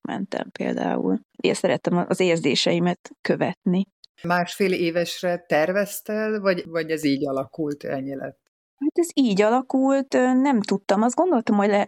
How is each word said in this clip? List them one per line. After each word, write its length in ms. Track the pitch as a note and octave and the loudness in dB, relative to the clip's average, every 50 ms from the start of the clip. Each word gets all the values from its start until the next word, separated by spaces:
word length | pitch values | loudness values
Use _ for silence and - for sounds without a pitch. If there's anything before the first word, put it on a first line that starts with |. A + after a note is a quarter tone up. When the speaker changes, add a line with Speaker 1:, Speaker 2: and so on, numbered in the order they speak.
| - | -6
Speaker 1:
mentem 420 | - - - G3 - - - - - | -8 -6 -6 -6 -6 -6 -8 -8 -8
például. 680 | - - B1+ B1 A#1+ - - - - B1 - F2 F#2 - - _ _ - | -8 -8 -6 -4 -4 -2 -2 -2 -2 -2 0 -2 -2 -2 -4 _ _ -2
Én 120 | - - - | -2 0 0
szerettem 520 | - - F3 C3+ - - E3+ F3 F3 - | 0 0 0 0 0 0 0 0 0 0
az 120 | - G3 - | 0 0 2
érzéseimet 920 | F#3 F3+ E3 E3+ D#3+ D3+ A#2+ - - - E3+ E3+ F3 F3+ F3 - _ - - _ | 2 2 2 2 2 0 0 2 0 0 2 2 2 0 -2 -2 _ -18 -20 _
követni. 640 | _ - D#3+ D#3+ D3 - - - _ G3 F3+ F#3+ G3 - _ _ - _ _ _ - | _ -2 0 0 0 -2 -4 -4 _ 0 0 0 -2 -4 _ _ -20 _ _ _ -4
Speaker 2:
Másfél 500 | E3+ F3 F3 F3 - - - G3+ F#3 F#3 | -2 0 0 -2 -4 -2 -2 0 0 0
évesre 640 | - F3 E3+ E3 F3 E3+ E3+ - - - F3+ F3 | 0 0 0 0 -2 -2 -4 -6 -4 -4 -4 -4
terveztel, 1000 | F3 - - E3 D3+ D#3 E3+ F#3 G3+ G3+ G3 - - - - G#3+ G#3+ A3 G#3+ A3 G#3 | -4 -2 0 2 2 2 2 0 -2 -2 -4 -6 -12 -8 -6 -4 -4 -2 -2 -4 -2
vagy, 260 | F#3+ G3 F#3 F3 - | 0 0 0 0 -4
vagy 220 | E3 E3 E3 D#3+ D#3 | -4 -4 -4 -2 -2
ez 140 | D#3+ D3+ D3+ | -4 0 0
így 240 | C#3+ C#3 C3+ D3 | 0 0 0 -2
alakult, 560 | C#3 C3+ C3+ C3+ - - - D#3 D3 C#3+ C#3+ - | -2 -2 -4 -4 -6 -6 -6 -4 -4 -4 -6 -6
ennyi 320 | D#3 C#3+ C3+ C3+ C#3 C3+ | -6 -6 -6 -6 -8 -8
lett? 240 | C3+ C3 C#3 - _ _ _ _ _ _ _ _ _ | -8 -10 -12 -14 _ _ _ _ _ _ _ _ _
Speaker 1:
Hát 120 | C#4 D#4 - | -4 -2 0
ez 140 | - E4+ E4+ - | 0 -2 0 2
így 280 | D4 C4+ A3+ G3 F#3 | 2 2 4 4 4
alakult, 720 | G#3 G#3+ A#3 B3+ B3+ - - C4 C4 C4+ C4+ C4+ C4+ - - | 4 4 4 2 0 0 0 2 2 2 2 0 0 0 2
ö, 200 | B3+ B3+ B3+ B3+ | 2 2 4 4
nem 280 | B3+ C4 C#4+ C4+ G#3+ | 4 4 4 2 2
tudtam. 400 | G3 - G3 G3+ - - G3 G3+ | 2 0 -2 -2 0 0 2 2
Azt 140 | A3 B3 - | 2 2 2
gondoltam, 400 | - E4+ F#4 D#4+ A#3 A3+ - G#3+ | 2 2 2 2 0 2 2 2
hogy 140 | G3+ G3+ G#3+ | 2 4 4
le-, 180 | G3+ G3+ G3+ | 2 2 0